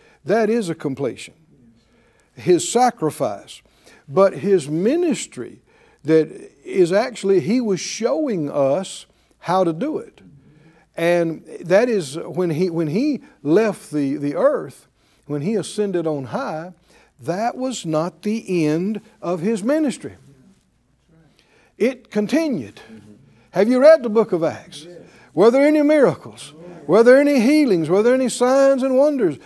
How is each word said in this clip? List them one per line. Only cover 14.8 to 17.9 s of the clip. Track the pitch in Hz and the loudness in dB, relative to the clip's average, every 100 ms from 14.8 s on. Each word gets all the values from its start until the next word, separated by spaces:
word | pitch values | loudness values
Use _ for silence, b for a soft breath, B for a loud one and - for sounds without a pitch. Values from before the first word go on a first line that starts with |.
| _ _ _ _ _ | _ _ _ _ _
when | 147 | -8
he | 151 220 | -4 -4
ascended | 160 - 208 175 160 | -6 -6 -4 -2 -2
on | 151 127 | -4 -6
high, | 175 262 156 175 175 b b b b | -8 -8 -10 -12 -18 b b b b
that | 123 180 233 247 | -8 -4 -4 -4
was | 262 240 | -8 -8
not | 165 | -4